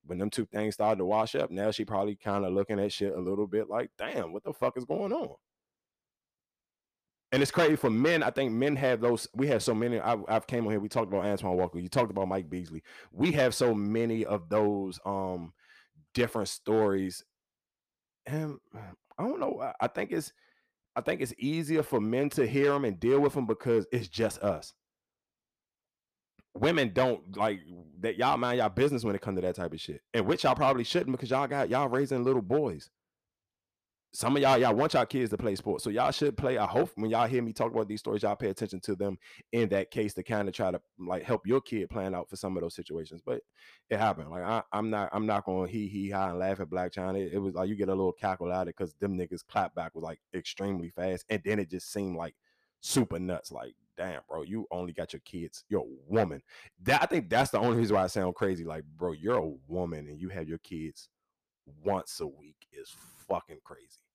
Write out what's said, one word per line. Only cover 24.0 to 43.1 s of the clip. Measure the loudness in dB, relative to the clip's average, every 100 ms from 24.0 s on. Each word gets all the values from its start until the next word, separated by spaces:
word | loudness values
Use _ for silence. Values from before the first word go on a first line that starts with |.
| -2
just | 0 0 2
us. | 0 0 -6 _ _ _ _ _ _ _ _ _ _ _ _ _ _ _ _ _ _
Women | 0 2 4 2
don't, | 4 2 2 -4
like, | 0 0 0 -8 -20 -20 -6
that, | -4
y'all | 2 2 2
mind | 2 2
y'all | 2
business | 2 2 2
when | 0
it | -2
comes | -2 0
to |
that | -2
type | -2 -6
of | -6
shit. | -10 -12 _
And | 0 2
which | 2
y'all | 2
probably | 4 4 2
shouldn't | 2 0 0
because | -4 0
y'all | 0 0
got, | 0 0
y'all | 2 2
raising | 0 0 2
little | 2 2
boys. | 2 0 0 -4 -14 _ _ _ _ _ _ _ _ _ _ _ _
Some | -4 2
of | 4
y'all, | 6 6
y'all | 6
want | 4 4
y'all | 4 2
kids | 0 0
to | 0
play | 0
sports. | -2 -2 -2
So | -2
y'all | 2 0
should | 2 0 0
play, | -2 0
I | 0
hope | 0 0
when | -2 0
y'all | 2
hear | 2 0
me | -2
talk | -2 0
about | 0 -2
these | -4
stories, | -2 0
y'all | 0
pay | 0 -2
attention | -2 -6 -6
to | -6
them | -2 -2 -4 -14 -20 -4
in | 0 2
that | 2 0
case | -2 -2
to | -4
kinda | -2 -2 -2
try | 0 -2
to, | -2 _ _
like, | -6 -4
help | 0 -2 2
your | 0
kid | 0 -4 -4
plan | -4 -4
out | -4 -6
for |
some | -8 -4
of | -4
those | -4
situations. | -8 -10 -8 -10